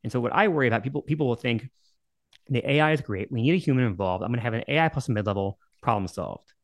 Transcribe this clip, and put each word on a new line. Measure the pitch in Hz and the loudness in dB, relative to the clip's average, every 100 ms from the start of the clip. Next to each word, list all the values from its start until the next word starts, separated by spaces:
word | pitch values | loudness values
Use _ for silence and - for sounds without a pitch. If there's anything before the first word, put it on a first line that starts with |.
And | 113 | -2
so | 123 | -2
what | 117 | 0
I | - 208 | 2 2
worry | 156 127 | 4 4
about, | 113 | 2
people, | 123 143 | 0 -6
people | - 151 135 | -4 -2 0
will | 117 | 0
think, | 127 113 127 _ _ _ _ _ _ _ - | 0 -2 -4 _ _ _ _ _ _ _ -2
"The | 123 123 | -2 2
A | 143 | 2
I | 156 | 4
is | 156 | 2
great. | - 95 104 | -2 -6 -4
We | 123 | 0
need | 123 | 2
a | 180 | 2
human | 165 131 123 | 2 2 2
involved. | 90 95 92 | 0 -2 -2
I'm | - | -2
gonna | 120 | -2
have | 120 | -2
an | 113 - | -4 -2
A | 147 | 2
I | 160 | 2
plus | 143 - | 0 -2
a | |
mid-level, | 104 104 101 98 - _ _ | -2 0 0 -2 -6 _ _
problem | - 107 92 | -2 -2 -2
solved." | - 78 50 _ _ | -6 -8 -10 _ _